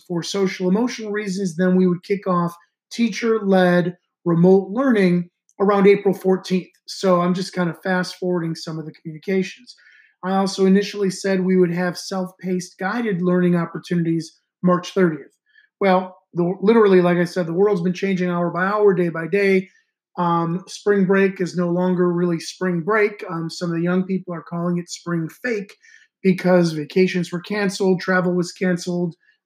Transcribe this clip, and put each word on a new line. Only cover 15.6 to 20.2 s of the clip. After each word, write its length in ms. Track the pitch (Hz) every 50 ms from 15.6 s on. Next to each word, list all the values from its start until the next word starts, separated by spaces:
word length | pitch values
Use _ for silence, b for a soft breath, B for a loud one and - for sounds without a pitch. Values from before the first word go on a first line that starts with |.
| b b b -
Well, 380 | 202 190 185 185 190 190 - _ _ _ -
the, 220 | 165 175 175 190 190
literally, 440 | 190 202 233 233 214 202 190 185 175
like 140 | 175 175
I 60 | 175 175
said, 220 | 170 - 190 175
the 80 | 160 165
world's 300 | 175 202 214 208 180 170
been 100 | 185 175
changing 360 | - - 196 190 175 180 180
hour 200 | 175 175 175 170
by 160 | - 170 185
hour, 300 | 196 208 214 214 202 190
day 140 | 175 180 170
by 180 | 156 160 165
day. 420 | 160 170 202 202 196 190 190 190 b b b b b b _ _ _ -
Um, 460 | -